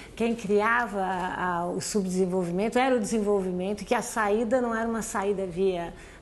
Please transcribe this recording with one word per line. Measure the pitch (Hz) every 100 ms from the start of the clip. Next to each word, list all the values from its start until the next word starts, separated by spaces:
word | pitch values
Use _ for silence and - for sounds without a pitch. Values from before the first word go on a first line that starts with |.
| -
quem | - 233 233
criava | 185 208 220 240 233 196
a, | 185 185 180 - 180 170
a, | 175
o | 185
subdesenvolvimento | - 214 190 185 185 185 175 180 214 247
era | 269
o | 247
desenvolvimento | 190 226 202 202 185 180 190 208
e | 196
que |
a | 233
saída | - 233 208 214 226 254
não | 240
era | 226 226
uma | 226
saída | - 220 196 190 185
via | 170 196 175 170 - - -